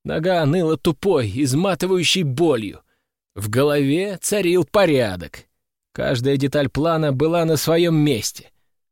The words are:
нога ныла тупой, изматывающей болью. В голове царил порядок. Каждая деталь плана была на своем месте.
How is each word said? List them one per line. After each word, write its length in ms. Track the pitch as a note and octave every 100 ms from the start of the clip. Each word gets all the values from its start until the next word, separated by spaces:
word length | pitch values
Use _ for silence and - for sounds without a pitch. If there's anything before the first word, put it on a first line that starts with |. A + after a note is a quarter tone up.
нога 420 | - D#3+ E3+ F3 C#3+
ныла 300 | F3+ D#3+ D#3
тупой, 540 | D#3+ D3+ G3 D#3 A2
изматывающей 920 | A2+ C#3+ C3+ G3 F3 F#3 F#3 D3 F#3+
болью. 580 | D#3 B2+ E3+ B2 G2+ C2 _ _ _ _ _ G#2
В 120 | G#2
голове 720 | A#2+ D3 D3 C3+ D#3+ G3+ F3+
царил 440 | - G#3 F3+ F3+
порядок. 840 | D#3+ G#3 F3+ C3+ A2 F2+ D2 - - _ _ _ _
Каждая 460 | - B2 C3 C3 C#3
деталь 300 | C#3 D3 C#3
плана 440 | - E3 D#3+ D3+
была 320 | C3 D#3 E3+
на 120 | E3 D3+
своем 380 | - E3 F3
месте. 560 | D#3+ D3 A#2 - - - _ _ _ _